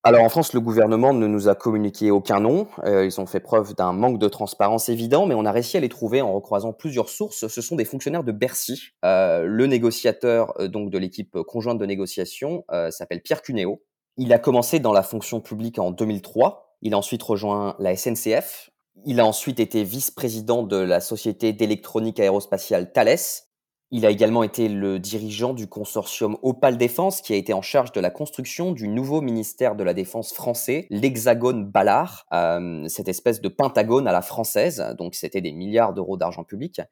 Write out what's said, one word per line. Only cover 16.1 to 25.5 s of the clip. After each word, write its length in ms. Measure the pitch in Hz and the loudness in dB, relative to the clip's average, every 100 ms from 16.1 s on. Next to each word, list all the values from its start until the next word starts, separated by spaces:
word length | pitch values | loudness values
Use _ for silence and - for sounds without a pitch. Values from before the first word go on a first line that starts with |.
| 101 | -2
trois. 520 | - 107 156 - _ _ | -4 2 2 2 _ _
Il 140 | 107 101 | -2 -2
a 20 | |
ensuite 240 | - 120 | -2 -6
rejoint 540 | - 104 104 101 101 - | -2 -2 0 -2 -4 -2
la 140 | 95 | -2
S 160 | 92 127 | 0 -2
N 80 | 113 | -2
C 260 | - 120 | 0 0
F. 300 | - - - _ _ _ 143 | -2 -14 -20 _ _ _ -2
Il 140 | 123 | 4
a 60 | 110 | 4
ensuite 320 | 107 - 120 | 2 -4 -2
été 240 | 113 113 | 0 0
vice-président 800 | 98 120 - - 123 110 107 120 | -2 -4 -6 -4 -6 -4 0 0
de 140 | 107 98 | 2 0
la 220 | 92 87 | 2 0
société 540 | - 110 110 - 113 | 0 -6 -4 0 -2
d'électronique 680 | 104 110 104 - 113 110 110 | 0 0 0 -2 -4 -2 2
aérospatiale 720 | 98 98 - 95 - 92 90 | 2 2 0 -6 0 -2 0
Thales. 280 | - 110 170 - - _ _ _ _ _ | 2 4 4 0 -8 _ _ _ _ _
Il 120 | 123 110 | 2 4
a 40 | |
également 320 | 104 113 117 | 6 4 4
été 260 | 110 - 113 | 0 0 0
le 300 | 101 98 95 | 0 -2 -2
dirigeant 540 | 92 110 107 104 123 | -4 -6 -6 -4 -4